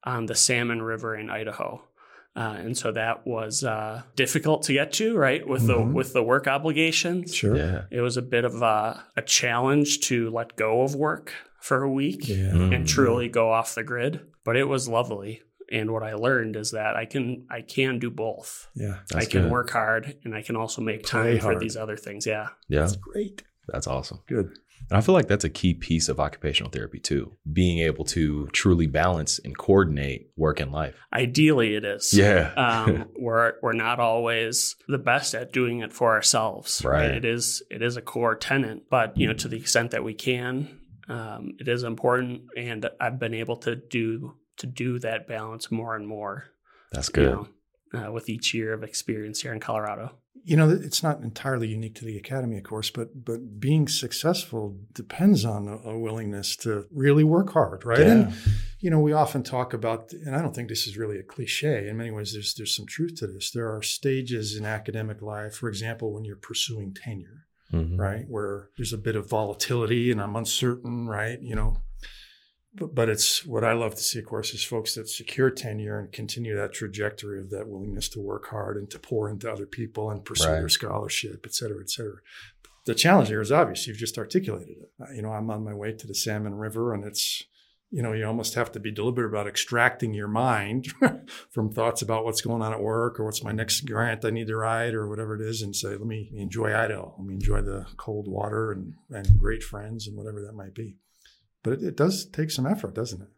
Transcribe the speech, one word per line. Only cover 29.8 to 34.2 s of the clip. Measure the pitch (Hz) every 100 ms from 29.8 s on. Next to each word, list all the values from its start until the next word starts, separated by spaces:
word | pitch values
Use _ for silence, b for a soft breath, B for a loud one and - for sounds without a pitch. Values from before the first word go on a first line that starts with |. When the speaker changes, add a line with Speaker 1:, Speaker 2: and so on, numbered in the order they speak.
| 92 71 69 64 - -
Speaker 3:
work | 78 73
and | 71
life. | 73 73 - b
Speaker 1:
Ideally, | - 123 127 156 147 113 107
it | 104
is. | 101 -
Speaker 3:
Yeah. | 101 101 95 76
<laughs> | -
Speaker 1:
Um, | 123 113 110 73 - -
we're, | 120 113 117 -
we're | 120
not | 113 113 123
always | 117 113